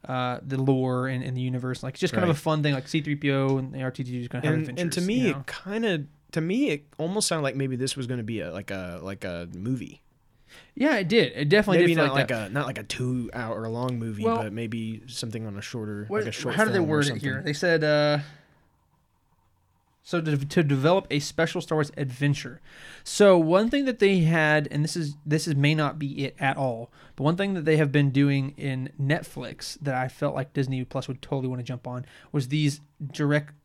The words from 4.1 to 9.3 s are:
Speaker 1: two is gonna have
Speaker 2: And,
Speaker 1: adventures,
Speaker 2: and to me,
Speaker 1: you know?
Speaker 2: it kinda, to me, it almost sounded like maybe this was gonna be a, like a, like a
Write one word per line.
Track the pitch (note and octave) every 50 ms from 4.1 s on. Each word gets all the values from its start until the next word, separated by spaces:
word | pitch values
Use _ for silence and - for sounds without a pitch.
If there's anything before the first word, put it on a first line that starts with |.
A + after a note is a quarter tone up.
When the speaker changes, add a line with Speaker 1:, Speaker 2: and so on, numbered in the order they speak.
| B2
Speaker 1:
two | B2
is | A#2+ A#2+
gonna | - D3 -
have | D3 D#3
Speaker 2:
And, | D#3 D#3 D3
Speaker 1:
adventures, | B2 D3+ F3
Speaker 2:
and | E3+ -
to | F3+
me, | F3 F#3+ A3
Speaker 1:
you | B3+ B3+ G3 C#3
know? | C#3
Speaker 2:
it | C3
kinda, | - - - - F#3 G3+ A3+ A#3 A3 F3+ D#3 C#3 C#3+ _ _ _ _
to | - E3
me, | D#3+ E3 F#3+ B3 C#4+ B3+
it | D#3 C#3+ - _ -
almost | - D#3 E3+ F#3+ G#3+ G#3
sounded | - F3+ D#3+ D3
like | C3+ A#2
maybe | C#3 C#3 C3+ C3
this | A#2+ C3 C3 -
was | C3+ B2+
gonna | A#2 B2+ B2 A2+
be | G#2+ A#2 G#2+
a, | D#2 E2 E2
like | F#2+ G2 -
a, | G2 F#2+ F#2 F2+ F2 F2+ D#2
like | F#2+ G2 G2 -
a | F#2+